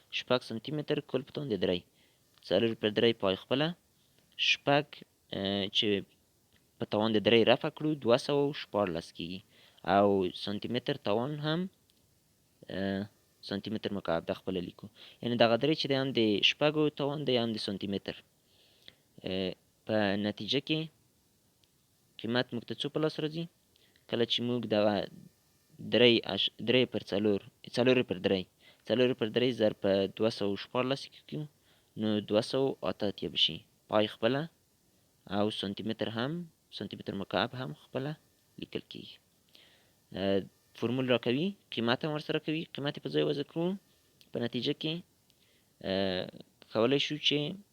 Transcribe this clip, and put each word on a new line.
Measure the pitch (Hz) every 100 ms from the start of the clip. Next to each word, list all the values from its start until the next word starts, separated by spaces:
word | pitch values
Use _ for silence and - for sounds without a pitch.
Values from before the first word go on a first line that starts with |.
| _
شپږ | - - 127
سانتي | - 113 -
متر | 151 143 151
کل | - 131
په | 147
توان | - 143
د | 98
درې. | 92 90 - _ _ _ _ _
څلور | - 90 113
پر | 110 107
درې | 107 117 113
پای | 98
خپله | 95 - 131 156 175 _ _ _ _ _ -
شپږ، | - - - 143 147 - - _ _
اه، | 95 98 101 98
چې | - 107 98 90 _ _ _ _ _ _ -
په |
توان | - 104 110
د | 107 101
درې | 113
رفع | 107 131 156
کړو، | - 151
دوه | 147 127 123
سوه | - 143 143
شپاړلس | 151 - 101 101 82 -
کیږي. | - 85 95 - _ - _
او | - 98 101 98 92
سانتي | - - 101 110
متر | 120 - 139
توان | 110 107 131 147
هم، | 151 165 185 - _ _ _ _ _ _ _ _ -
اه، | - 98 98 107 _ _ _
سانتي | - 101 101
متر | 107 110
مکعب | 101 - 82 85
ده |
خپله | 92 - 92
لیکو. | 90 - 101 - - -
یعنې | 120 120
دغه | 117 117
درې | 143
چې | 160 139
دی، |
هم | 135 135
د | 120 110 101
شپږو | - - 151 151 151
توان | - 143 147 135
دی، | 123
هم | 117
د | 107
سانتي | - 98 101
متر. | 98 - 82 - _ _ _ _ _ - - _ -
اه، | - 92 92 - _ _ -
په | 107 101 101
نتیجه | 104 - 104 131
کې | - 156 160 _ _ _ _ _ _ _ _ _ _ _ _ -
قیمت | 110 123 123
موږ | 120
ته | -
څو | 117 143
په | 156
لاس | 156 -
راځي؟ | 151 160 170 _ _ _ _ _ -
کله | 117
چې | 117 -
موږ | 120 123 113
دغه | 107 104 101 - - - _ _ _ _ -
درې | 110 107 123 113
اش-، | - 95 - -
درې | 107 127 120
پر | 107
څلور، | - 95 107 98 - - -
څلور | - 123 127
پر | - 92
درې، | 95 98 92 _ - _ -
څلور | 110 127
پر | 127 110
درې | 110 123
ضرب | 117 107 104
په | 98 98 95 -
دوه | 110
سوه | - 101 98
شپاړلس | - 127 127 139
کې | - - -
کړو، | 151 151 _ _ _ _ -
نو | 107 107
دوه | 98 104
سوه | 120 135 135 -
اته | - - 104
اتیا | - 82
به | 69
شي. | - 80 - _ -
پای | 107 107
خپله | - 113 135 165 _ _ _ _ _ _ _ -
او | 101 107
سانتي | - 98 98
متر | 101 110 104
هم، | 113 131 170 170 _ _
سانتي | - 104 101
متر | -
مکعب | 98 95 92 117
هم | 127 131
خپله | 151 - 131 135 156 _ _ _ -
لیکل | - - -
کیږي. | - - - _ _ _ - - _ _ _ _
اه، | - 98 98 - _ _
فرمول | - 117 127 127
راکوي، | 120 120 127 190 196 _
قیمت | - 117 131
هم | 160
ورسره | 151 156 156
کوي، | - 156
قیمت | - - 143 147
یې |
په | 139
ځای | 147
وضع | 151 143
کړو. | 143 165 170 196 _ _ _ _ _
په | -
نتیجه | 120 123 127
کې، | 147 160 165 - _ _ _ _ _ _ -
اه، | 90 95 98 92 - - - _ -
کولی | 110 117 139
شو | - 151
چې | - 143 147 196 -